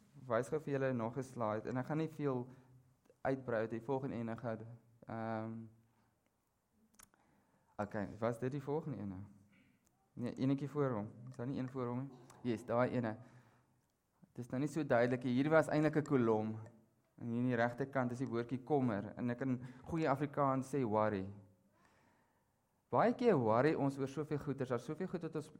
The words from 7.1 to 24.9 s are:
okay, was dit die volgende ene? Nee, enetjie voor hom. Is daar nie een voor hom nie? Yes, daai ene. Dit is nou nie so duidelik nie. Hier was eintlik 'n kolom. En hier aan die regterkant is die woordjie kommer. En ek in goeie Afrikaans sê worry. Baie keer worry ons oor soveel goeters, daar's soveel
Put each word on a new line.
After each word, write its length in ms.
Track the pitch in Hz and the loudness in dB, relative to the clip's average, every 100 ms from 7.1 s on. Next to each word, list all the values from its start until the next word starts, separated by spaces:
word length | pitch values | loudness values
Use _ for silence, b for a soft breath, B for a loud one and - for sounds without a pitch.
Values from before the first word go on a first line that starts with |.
| b b b b b b - | b b b b b b -8
okay, 320 | 101 110 95 101 | -6 -4 -6 -2
was 200 | 113 123 | -2 0
dit 120 | 127 | -4
die 100 | 143 | -4
volgende 360 | 135 151 165 104 | -4 -4 -4 -6
ene? 180 | 101 95 101 - - b b b b _ _ | -6 -8 -12 -18 -20 b b b b _ _
Nee, 220 | - 120 - | -8 -6 -2
enetjie 340 | 131 139 139 | 0 0 -2
voor 200 | 147 135 | -2 0
hom. 200 | 110 107 - 127 | 0 -4 -10 -14
Is 60 | 131 | -8
daar 120 | 123 | -4
nie 120 | 135 | -4
een 100 | 131 | -4
voor 160 | 131 120 | -4 -2
hom 140 | 123 | -2
nie? 100 | 139 B B B | -6 B B B
Yes, 240 | 120 110 - | -2 -2 0
daai 260 | 120 123 | 2 2
ene. 260 | 123 113 107 B B B B B B _ _ _ _ - | 2 -2 -4 B B B B B B _ _ _ _ -18
Dit 120 | - 123 | -12 -6
is 40 | |
nou 100 | 127 | -2
nie 100 | 147 | -2
so 140 | 160 | -2
duidelik 400 | 143 120 123 127 | 4 6 6 2
nie. 100 | 131 | 2
Hier 160 | 123 147 | 2 6
was 180 | 160 151 | 6 6
eintlik 280 | 151 151 151 | 4 4 4
'n 80 | |
kolom. 560 | 147 139 113 107 110 110 107 - _ _ _ - | 4 4 6 4 2 -4 -10 -18 _ _ _ -12
En 100 | 117 | -4
hier 120 | 117 | 0
aan 60 | 127 | 2
die 100 | 120 | 2
regterkant 560 | 120 120 135 135 123 | 2 0 -4 -2 -2
is 60 | 120 | -2
die 100 | 127 | -2
woordjie 360 | 117 120 127 | -2 -2 -6
kommer. 500 | - 147 127 101 104 - | 0 2 2 0 -4 -4
En 120 | 120 | -4
ek 120 | 120 | -2
in 200 | 135 123 131 B | -2 -2 -4 B
goeie 260 | - 165 156 | -6 -2 2
Afrikaans 640 | 135 143 143 139 131 127 | 2 0 2 2 2 0
sê 100 | 147 | -2
worry. 420 | 117 107 107 101 95 101 - _ _ b b b b b b b b b _ _ - | 2 4 4 2 -4 -10 -18 _ _ b b b b b b b b b _ _ -2
Baie 200 | 123 202 240 | 4 4 4
keer 220 | 240 160 | 4 6
worry 320 | 110 113 147 | 6 6 4
ons 220 | 160 139 139 | 4 0 0
oor 100 | 135 | -4
soveel 300 | 156 147 147 | -4 -4 -4
goeters, 320 | 143 139 127 | -4 -4 -2
daar's 160 | 120 | -2
soveel 220 | - | -4